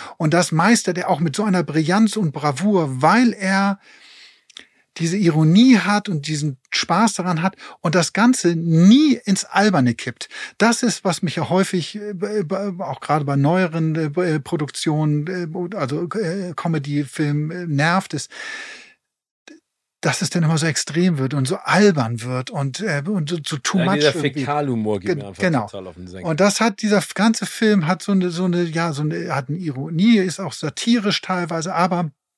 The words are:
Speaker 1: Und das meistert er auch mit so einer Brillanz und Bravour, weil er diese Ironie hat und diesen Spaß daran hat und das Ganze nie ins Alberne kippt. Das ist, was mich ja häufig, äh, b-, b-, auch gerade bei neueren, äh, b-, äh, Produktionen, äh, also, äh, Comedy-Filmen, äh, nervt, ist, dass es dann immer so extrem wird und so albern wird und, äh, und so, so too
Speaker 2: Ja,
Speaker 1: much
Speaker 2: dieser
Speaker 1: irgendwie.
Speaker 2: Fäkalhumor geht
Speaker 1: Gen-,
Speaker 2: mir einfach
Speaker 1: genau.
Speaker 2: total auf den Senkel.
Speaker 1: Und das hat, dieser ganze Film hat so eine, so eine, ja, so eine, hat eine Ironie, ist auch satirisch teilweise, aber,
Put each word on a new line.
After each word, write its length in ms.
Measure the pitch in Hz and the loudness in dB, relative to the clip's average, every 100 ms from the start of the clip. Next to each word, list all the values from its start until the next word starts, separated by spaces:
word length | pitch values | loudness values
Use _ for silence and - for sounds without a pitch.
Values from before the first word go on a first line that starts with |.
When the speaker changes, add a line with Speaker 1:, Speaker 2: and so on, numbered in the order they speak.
| - - | -12 -4
Speaker 1:
Und 160 | 156 | 0
das 200 | 170 180 | 2 2
meistert 440 | 160 196 233 - 180 | 2 4 2 0 -2
er 140 | 180 | -2
auch 80 | 151 | 0
mit 160 | 165 | -2
so 80 | 135 | 0
einer 220 | 214 185 | 0 0
Brillanz 520 | 160 156 156 196 220 214 | 0 0 2 2 2 2
und 140 | 165 | -4
Bravour, 720 | 143 151 135 202 196 151 131 | -2 -2 0 2 2 0 2
weil 300 | 156 220 247 | 4 4 4
er 480 | 208 190 196 196 196 _ - - - - _ _ - - _ _ - | 0 0 0 0 -2 _ -20 -20 -20 -20 _ _ -20 -20 _ _ -6
diese 200 | 165 190 | -2 2
Ironie 600 | 170 156 156 185 254 220 | 2 4 6 8 8 6
hat 300 | 175 208 208 | 4 0 -2
und 180 | 160 143 | -6 -4
diesen 320 | 151 151 131 _ | -4 -4 -6 _
Spaß 440 | - - 180 220 | -6 0 2 2
daran 280 | - 180 165 | 0 -2 -2
hat 140 | 185 - - - | -2 -4 -16 -6
und 140 | 170 | 0
das 180 | 175 156 | 2 2
Ganze 440 | - 240 254 175 165 | 2 2 4 2 0
nie 580 | 170 160 180 262 302 247 | 2 6 8 8 6 2
ins 200 | - 190 | 0 -2
Alberne 500 | - 196 208 165 123 | 0 2 4 4 2
kippt. 340 | 117 - - - - - - | 0 -6 -10 -14 -14 -12 0
Das 240 | 220 226 | 2 2
ist, 220 | 233 - | 0 0
was 180 | 196 165 | -2 -2
mich 140 | 165 165 | -2 -2
ja 120 | 143 | 0
häufig, 460 | 180 190 185 147 | 0 0 -2 -4
äh, 180 | 208 208 | -8 -10
b-, 300 | 185 202 214 | -8 -4 -4
b-, 300 | 156 190 202 180 | -2 -4 -4 -6
auch 200 | 170 135 | -8 -8
gerade 240 | - 151 | -2 -2
bei 120 | 143 143 | 0 0
neueren, 580 | 139 185 180 165 160 | 2 2 0 0 -2
äh, 140 | 156 156 | -2 -2
b-, 240 | 156 180 | -2 0
äh, 60 | 156 | -2
Produktionen, 840 | - 170 147 - 165 151 151 147 151 | -2 -4 -4 -4 -2 0 0 0 -2
äh, 500 | 185 170 180 175 202 | -6 -6 -8 -8 -6
also, 320 | 135 151 170 | -4 -4 -4
äh, 420 | 202 175 196 180 | -4 -4 -4 -6
Comedy-Filmen, 960 | 160 170 160 139 143 139 - 151 147 151 | -6 -4 -4 -2 -4 -4 -4 -2 -2 -4
äh, 160 | 175 175 | -6 -4
nervt, 480 | 143 156 185 - | 0 2 0 -2
ist, 160 | 143 - - - - - - - _ _ _ _ _ - 302 _ _ _ _ | -8 -10 -14 -14 -14 -16 -20 -20 _ _ _ _ _ -20 -20 _ _ _ _
dass 220 | 160 - | -4 -2
es 80 | 175 | -2
dann 120 | 175 | -2
immer 160 | 156 165 | 0 0
so 80 | 160 | -2
extrem 520 | - - 151 185 151 | -4 -4 0 0 0
wird 160 | 131 | -2
und 120 | 143 131 | -2 -2
so 100 | 190 | -4
albern 680 | - 175 208 156 113 117 | 0 4 4 4 0 -4
wird 280 | 120 127 127 | -6 -6 -6
und, 300 | 180 139 131 | -6 -6 -4
äh, 220 | 208 143 147 | -4 -4 -2
und 240 | 202 147 | -4 -4
so, 80 | 170 139 | -6 -6
so 120 | 147 | -6
too 200 | - 190 | -2 0
Speaker 2:
Ja, 60 | |
Speaker 1:
much 100 | 170 | 2
Speaker 2:
dieser 220 | 151 147 160 | 2 2 2
Speaker 1:
irgendwie. 240 | 143 143 | -2 -2
Speaker 2:
Fäkalhumor 580 | 135 147 147 117 107 101 | -2 -2 -2 -2 -2 -2
geht 120 | 98 | -2
Speaker 1:
Gen-, 80 | 160 | -4
Speaker 2:
mir 100 | 101 | -6
einfach 140 | 95 | -2
Speaker 1:
genau. 240 | 185 139 101 | 0 0 -2
Speaker 2:
total 200 | 101 92 | -8 -14
auf 80 | |
den 140 | 87 90 | -14 -16
Senkel. 200 | 92 165 | -8 -2
Speaker 1:
Und 120 | 156 | 2
das 200 | 202 - | 2 4
hat, 220 | 226 202 | 0 0
dieser 200 | 214 202 - | 0 0 0
ganze 320 | - 220 226 196 | 0 2 0 -4
Film 400 | - 220 208 156 | 0 2 2 2
hat 160 | 180 | -2
so 100 | - | 0
eine, 180 | 190 180 | 0 0
so 140 | 165 | -2
eine, 200 | 185 175 | 0 0
ja, 280 | 170 160 170 | -2 -2 -2
so 100 | 143 | -2
eine, 320 | 151 170 - | -4 -4 -4
hat 140 | 135 131 | -4 -4
eine 100 | 165 | -6
Ironie, 600 | 170 131 156 165 214 220 | -6 -6 -4 2 4 4
ist 220 | 185 175 | 2 -4
auch 120 | 180 | -8
satirisch 680 | - - - - 233 202 - | -8 -8 -4 0 0 0 -2
teilweise, 540 | - 185 170 165 156 | -4 -4 -4 -4 -4
aber, 360 | 165 180 175 160 - _ | 0 0 0 -4 -8 _